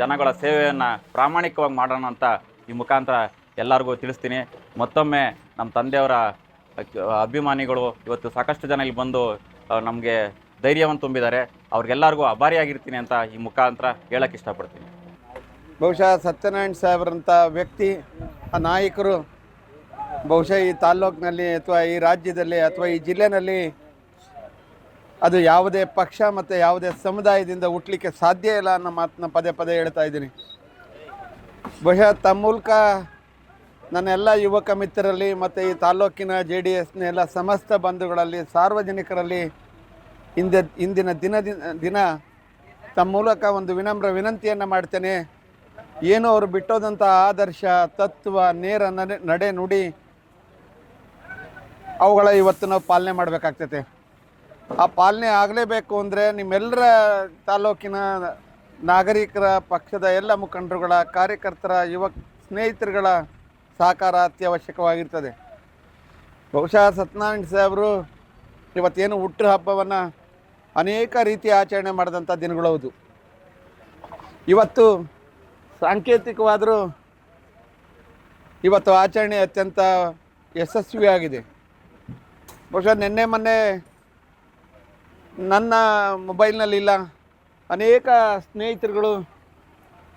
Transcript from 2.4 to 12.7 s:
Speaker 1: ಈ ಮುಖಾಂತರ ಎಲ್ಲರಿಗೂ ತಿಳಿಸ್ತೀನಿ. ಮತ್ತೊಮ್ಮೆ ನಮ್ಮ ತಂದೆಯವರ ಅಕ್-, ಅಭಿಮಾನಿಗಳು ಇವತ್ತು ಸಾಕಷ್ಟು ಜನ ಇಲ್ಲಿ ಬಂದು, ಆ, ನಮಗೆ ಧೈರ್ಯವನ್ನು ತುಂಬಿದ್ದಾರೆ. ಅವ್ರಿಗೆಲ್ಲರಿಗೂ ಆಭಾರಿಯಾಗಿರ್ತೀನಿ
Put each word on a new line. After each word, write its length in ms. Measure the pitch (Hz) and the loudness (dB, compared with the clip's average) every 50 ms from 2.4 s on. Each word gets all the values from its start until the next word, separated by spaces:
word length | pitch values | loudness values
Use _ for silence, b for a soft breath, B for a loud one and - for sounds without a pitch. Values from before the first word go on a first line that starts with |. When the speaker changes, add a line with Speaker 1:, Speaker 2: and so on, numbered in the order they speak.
| - _ _ _ _ - | -6 _ _ _ _ -12
Speaker 1:
ಈ 60 | 117 120 | -10 -8
ಮುಖಾಂತರ 340 | 120 - 139 135 131 127 127 120 110 104 - _ _ _ _ - 110 | -4 -2 -2 0 0 0 -2 -2 -2 -4 -8 _ _ _ _ -6 -2
ಎಲ್ಲರಿಗೂ 320 | 123 131 131 127 127 123 123 - | 0 0 0 0 -2 -6 -6 -8
ತಿಳಿಸ್ತೀನಿ. 360 | 127 131 - - 123 123 131 123 - - - - - - - | -10 -10 -10 -8 -8 -8 -8 -8 -10 -14 -20 -20 -14 -8 -6
ಮತ್ತೊಮ್ಮೆ 420 | 117 120 - 156 151 151 147 143 139 120 101 - _ _ _ - | -6 -2 0 0 0 0 0 -2 -2 -2 -4 -8 _ _ _ -10
ನಮ್ಮ 120 | 117 113 - 123 | -10 -6 -4 -4
ತಂದೆಯವರ 400 | 120 135 135 139 135 135 127 120 113 107 98 - _ _ _ _ _ _ _ - | -4 -2 0 0 0 2 0 0 0 -2 -4 -8 _ _ _ _ _ _ _ -16
ಅಕ್-, 200 | 104 - - 110 92 104 110 107 110 | -16 -12 -10 -8 -4 -2 -2 -2 -2
ಅಭಿಮಾನಿಗಳು 600 | 113 120 151 147 143 139 135 135 127 127 127 123 120 113 - - 113 | -2 -4 -4 -2 -2 -2 -2 -2 -4 -4 -2 -4 -4 -6 -8 -8 -8
ಇವತ್ತು 200 | 120 120 - 120 - 123 | -8 -8 -8 -8 -6 -6
ಸಾಕಷ್ಟು 300 | 123 - 151 - - 135 | -4 -4 -6 -6 -4 -4
ಜನ 140 | 143 139 135 131 | -4 -4 -4 -4
ಇಲ್ಲಿ 100 | 120 120 | -6 -6
ಬಂದು, 220 | 127 127 127 127 120 113 104 101 _ _ - - - - | -6 -4 -2 -2 -2 -4 -4 -8 _ _ -20 -16 -8 -6
ಆ, 80 | 113 113 113 113 | -4 -4 -4 -4
ನಮಗೆ 260 | 117 117 113 117 117 113 107 101 104 - _ _ _ _ 107 | -6 -6 -4 -2 -2 -2 -2 -4 -6 -12 _ _ _ _ 0
ಧೈರ್ಯವನ್ನು 360 | 131 143 156 160 151 151 139 147 | 0 2 2 2 0 0 -2 -4
ತುಂಬಿದ್ದಾರೆ. 380 | 135 131 131 120 117 117 127 127 - _ _ _ - - | -4 -2 -2 0 0 0 -2 -4 -6 _ _ _ -6 -4
ಅವ್ರಿಗೆಲ್ಲರಿಗೂ 480 | 113 117 113 123 139 156 160 160 147 147 123 | -4 -2 -2 0 2 4 4 4 2 0 0
ಆಭಾರಿಯಾಗಿರ್ತೀನಿ 640 | 110 110 135 156 165 165 156 143 | 0 2 2 2 2 2 0 -2